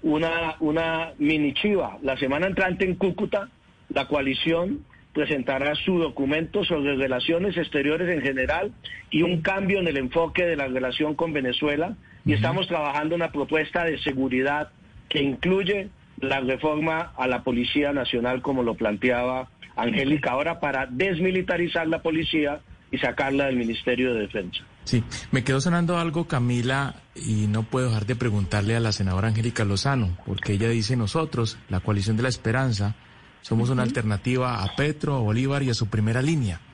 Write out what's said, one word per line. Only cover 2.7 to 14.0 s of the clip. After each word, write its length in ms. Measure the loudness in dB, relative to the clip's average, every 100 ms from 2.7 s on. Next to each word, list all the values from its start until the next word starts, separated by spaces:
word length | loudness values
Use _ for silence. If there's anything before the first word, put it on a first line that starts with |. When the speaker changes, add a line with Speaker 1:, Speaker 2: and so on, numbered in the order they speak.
| 0
Speaker 1:
en 120 | 0 0
Cúcuta, 520 | 0 0 -2 -2 -4 -16 _ _ -6
la 180 | -4 0
coalición 800 | 0 0 0 0 0 0 -4 -8 -20 -8
presentará 640 | -4 0 0 0 0 0
su 240 | 0 0 2
documento 640 | 0 0 0 0 0 -2
sobre 320 | 0 0 0
relaciones 640 | 0 0 0 0 2 2 -2
exteriores 500 | -2 0 0 0 0
en 100 | 0
general 500 | 0 0 0 0 -2 -8 -16 -16 -4
y 120 | 2
un 180 | 2 2
cambio 400 | 0 0 2 2
en 80 | 2
el 80 | 0
enfoque 480 | 0 2 2 2
de 120 | 0 2
la 120 | 0
relación 460 | -2 -2 0 -2
con 180 | 0 -2
Venezuela. 640 | 0 -2 0 0 0 -2 -6 -14 -6 0
Y 60 |
Speaker 2:
Ujú. 40 | 2
Speaker 1:
estamos 320 | 2 0 0
trabajando 460 | -2 0 0 0
una 180 | 0 0
propuesta 520 | -2 0 0 0 0
de 140 | 0 -2